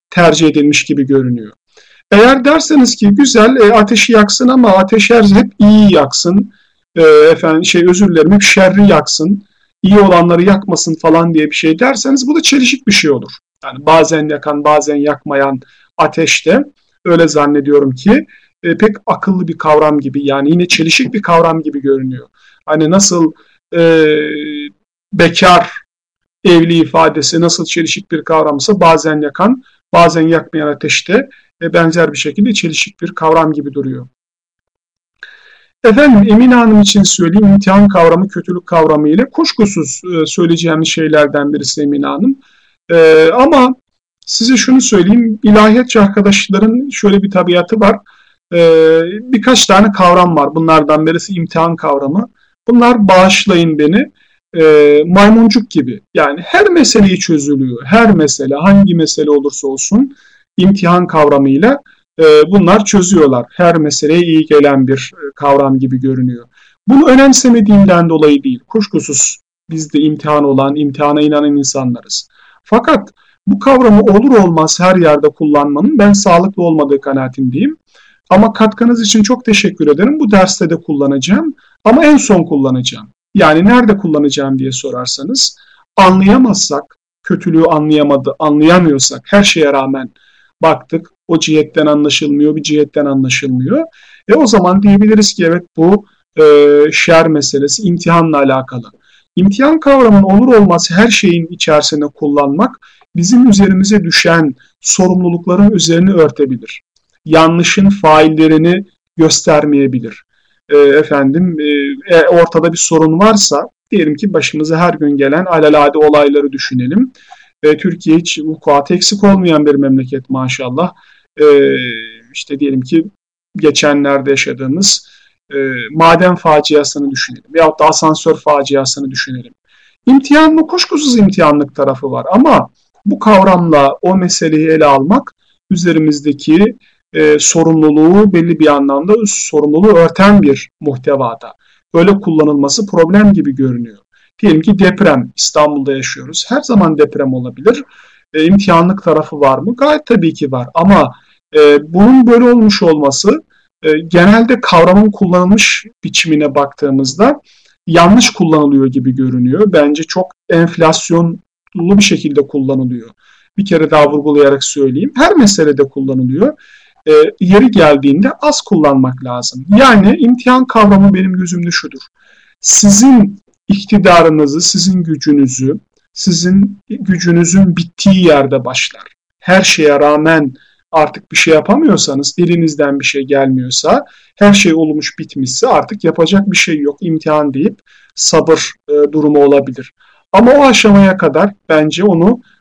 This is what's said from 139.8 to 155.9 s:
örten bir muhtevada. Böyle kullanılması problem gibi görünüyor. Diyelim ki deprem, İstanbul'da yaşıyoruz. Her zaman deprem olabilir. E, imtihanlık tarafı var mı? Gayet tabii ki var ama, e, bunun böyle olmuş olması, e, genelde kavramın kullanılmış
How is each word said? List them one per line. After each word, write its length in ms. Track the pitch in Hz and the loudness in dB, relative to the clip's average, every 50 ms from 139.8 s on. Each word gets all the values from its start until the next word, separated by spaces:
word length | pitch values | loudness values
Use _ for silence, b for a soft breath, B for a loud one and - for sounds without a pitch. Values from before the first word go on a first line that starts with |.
| 190 220 202 170 | 2 4 4 4
örten 440 | 170 160 165 - 190 202 208 202 | 2 2 2 2 2 4 4 4
bir 280 | 156 143 135 131 - - _ - | 2 2 0 -2 -6 -16 _ -10
muhtevada. 720 | 160 151 131 123 - - 143 135 131 117 113 - - 113 - _ _ _ _ _ _ _ - | -8 -8 -6 -6 -4 -4 -4 -2 -4 -6 -8 -12 -18 -20 -20 _ _ _ _ _ _ _ -2
Böyle 180 | 165 170 190 | 0 2 2
kullanılması 760 | 202 196 - 185 160 156 151 151 147 143 139 139 - - 220 | 2 0 -2 -2 0 0 0 0 0 0 -2 -2 -2 -4 -6
problem 480 | - - - - 160 190 208 214 202 196 | -4 0 0 0 2 2 2 4 4 2
gibi 220 | 165 143 139 131 | 2 0 -4 -4
görünüyor. 420 | 135 135 131 123 120 117 117 107 _ _ _ _ _ _ _ _ - | -4 -4 -4 -4 -6 -8 -12 -14 _ _ _ _ _ _ _ _ -2
Diyelim 200 | - 202 160 156 | 0 0 0 2
ki 180 | 160 226 202 196 | 2 0 0 2
deprem, 520 | 196 180 196 - 208 170 147 127 117 - - | 2 0 0 0 0 0 0 0 -4 -6 -8
İstanbul'da 560 | - - - - 156 151 151 147 143 135 139 | -8 -6 -4 -2 0 0 0 -2 -4 -4 -6
yaşıyoruz. 540 | 139 135 127 - - 135 127 131 160 - - - | -6 -6 -6 -10 -12 -12 -14 -14 -12 -12 -8 -6
Her 120 | 233 294 | -6 -6
zaman 360 | 294 - 240 202 175 160 156 143 | -4 -2 0 0 0 0 0 0
deprem 360 | 151 147 - 147 143 135 131 | -2 -2 -2 -6 -6 -4 -6
olabilir. 500 | 127 123 123 123 127 139 208 254 294 269 b b b b b b b b b - | -6 -8 -12 -10 -4 -2 -2 -2 -2 -4 b b b b b b b b b -4
E, 120 | 156 156 | -2 0
imtihanlık 580 | 170 196 196 196 185 170 165 170 180 196 196 - | 2 2 2 2 2 2 2 2 0 -2 -2 -2
tarafı 360 | 170 156 156 151 - - 147 | -2 -2 -2 -4 -6 -6 -2
var 180 | 143 135 135 143 | 0 0 0 -2
mı? 180 | 151 202 247 | -4 -6 -6
Gayet 300 | - 277 294 302 294 294 | -2 -2 -2 -2 -2 -2
tabii 280 | - 233 202 165 160 - | -2 -2 0 0 -2 -4
ki 180 | - 151 135 | -4 -6 -6
var 160 | 131 127 120 123 - | -6 -6 -8 -6 -4
ama, 380 | 165 170 190 202 175 147 131 b b b b b b b _ - | -2 2 2 2 2 2 -2 b b b b b b b _ 2
e, 380 | 151 151 147 147 147 147 156 165 | 4 4 6 4 2 0 -2 0
bunun 340 | 180 202 240 262 262 247 233 | 2 4 6 6 6 4 4
böyle 160 | 240 233 247 | 4 4 4
olmuş 400 | 240 240 240 220 214 202 - 190 | 4 4 4 2 2 0 0 0
olması, 600 | 170 156 151 147 139 135 - - 196 254 320 - _ _ _ _ _ _ _ - | 0 0 0 0 -2 -2 -2 -2 -2 -2 -2 -4 _ _ _ _ _ _ _ -4
e, 160 | 160 151 156 | -2 -2 -2
genelde 640 | 170 165 180 170 170 196 208 226 233 226 254 233 | -2 -2 0 2 4 4 4 4 2 0 0 -2
kavramın 500 | - - - 165 165 180 185 202 214 214 | -2 0 2 4 4 4 4 4 2 2
kullanılmış 760 | 208 - 202 180 175 180 180 185 208 226 - - - - - 220 | 0 -2 -2 0 0 0 2 2 2 0 0 -2 -4 -6 -10 -16